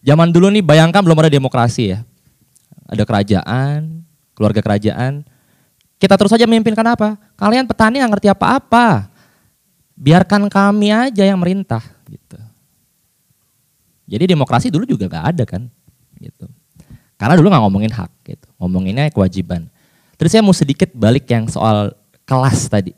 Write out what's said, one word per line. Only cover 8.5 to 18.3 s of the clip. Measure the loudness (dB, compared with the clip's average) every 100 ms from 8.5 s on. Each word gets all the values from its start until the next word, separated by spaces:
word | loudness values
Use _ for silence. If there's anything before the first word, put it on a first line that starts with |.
| -2 _ 2 2 0 -4 _ _ _ _ _ _ _ _ _
Biarkan | 2 4 4 -2 0
kami | 0 0 2 0
aja | 0 -2 0 0
yang | 0
merintah | -2 -4 -6 -8 -10 _ -20
gitu. | -20 _ -20 -20 _ _ _ _ _ _ _ _ _ _ _ _ _ _ _ -10
Jadi | -4 0
demokrasi | 0 0 0 0
dulu | -4 -2
juga | -4 -4
nggak | -6 -6
ada | -4 -4
kan | -6 -12 _ _ _ _ -20
gitu. | -20 _ -20 _ _ _ _ -20 _ _
Karena | 2
dulu | 4 4
nggak | 4 2
ngomongin | 0 -2
hak | -6 -12 _
gitu, | -20